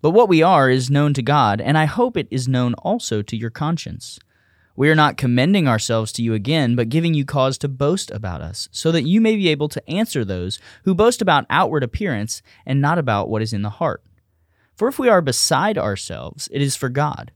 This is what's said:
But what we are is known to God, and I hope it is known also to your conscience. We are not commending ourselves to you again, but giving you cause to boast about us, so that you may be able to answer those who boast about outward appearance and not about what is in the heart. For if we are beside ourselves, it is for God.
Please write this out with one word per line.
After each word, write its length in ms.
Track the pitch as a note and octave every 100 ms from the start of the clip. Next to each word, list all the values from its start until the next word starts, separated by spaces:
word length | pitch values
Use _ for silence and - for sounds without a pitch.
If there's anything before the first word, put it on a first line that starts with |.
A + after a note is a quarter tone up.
But 120 | D3+
what 140 | F#3+ A#3
we 120 | E3+
are 280 | E3 F3 C3+
is 180 | B2+ B2+
known 240 | C#3+ D3
to 100 | C#3
God, 380 | A#2 D3 A#2 G2+
and 160 | A2+ D#3
I 80 |
hope 320 | D#3 G#3+ B3 G#3+
it 100 | -
is 180 | C3 B2+
known 240 | B2+ B2
also 480 | A#2+ - A3+ - G#2+
to 160 | G#2 A2+
your 140 | A2+
conscience. 680 | - D3+ E3 - F2 - - _ _ _ _ _
We 140 | - C#3+
are 60 |
not 240 | D#3 D3+ -
commending 500 | C3 A#2+ C#3+ G3+ D3
ourselves 440 | A2+ - A2+ A2
to 100 | -
you 100 | A#2
again, 420 | A2 G2+ D#3+ B2+ A#2+
but 120 | A2+
giving 240 | D3 E3+
you 140 | D#3 C#3
cause 320 | D3 C3 C3
to 100 | C#3+
boast 420 | C3 C#3+ F#3+ -
about 300 | G2+ G#2 E2+
us, 300 | D#2 F#2 -
so 180 | - D#3+
that 120 | E3
you 160 | C3+ G3+
may 160 | A3 A3
be 120 | F#3
able 200 | D3 D3
to 180 | C#3+ -
answer 380 | E3+ A3+ -
those 340 | G2+ F#2 F2+ - - -
who 100 | -
boast 260 | F3+ A3 A#3+
about 240 | G3 D3 -
outward 320 | D3+ F#3 D3+
appearance 560 | B2+ - G3+ A2+ A2 - _ _
and 160 | - C#3
not 160 | C#3+ E3+
about 320 | C3+ G#2 -
what 140 | G#2+
is 100 | A2
in 80 | G#2+
the 80 | G#2
heart. 340 | G#2 D#3+ - _ _ _ _ _ _ _
For 140 | _ A#3
if 100 | -
we 120 | B3+
are 100 | G3
beside 560 | D3 A#2+ - C#3+ G3 G#3+
ourselves, 720 | - G2 - A#1 C2+ C#3+ -
it 120 | C#3
is 120 | C#3
for 140 | - C3+
God. 440 | B2+ D3 - A#2+